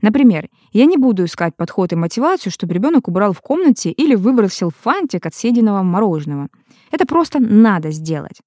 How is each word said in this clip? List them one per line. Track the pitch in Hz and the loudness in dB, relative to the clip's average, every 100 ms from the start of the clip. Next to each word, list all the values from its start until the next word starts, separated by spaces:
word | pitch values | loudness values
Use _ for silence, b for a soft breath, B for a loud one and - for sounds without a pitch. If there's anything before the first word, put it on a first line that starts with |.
Например, | 208 214 262 170 - _ _ | 0 4 4 2 -6 _ _
я | 208 285 | 2 4
не | 359 | 4
буду | 254 202 175 | 2 0 -2
искать | - 170 - | -2 -6 -4
подход | 170 - 180 | -8 -4 -2
и | 170 | -2
мотивацию, | 170 - 285 370 - | -2 -2 -2 -2 -4
чтобы | - 175 | -8 -6
ребёнок | 180 247 330 - | -2 2 0 0
убрал | 175 208 | -2 0
в | 180 | -2
комнате | - 311 359 - 180 | -4 0 2 2 0
или | - 311 233 | -2 2 2
выбросил | 190 262 202 - 175 | 2 2 0 0 -6
фантик | - - 349 330 175 165 | -4 -4 -2 -2 -6 -8
от | - | -6
съеденного | 233 240 220 202 | 0 2 2 0
мороженого. | 185 175 214 160 151 143 143 b b b b | 0 0 0 -2 -4 -8 -8 b b b b
Это | 311 370 | -4 -2
просто | 320 330 294 | 0 -2 0
надо | 226 208 226 185 156 | 2 4 4 2 -4
сделать. | 156 156 156 - - | -8 -6 -8 -8 -18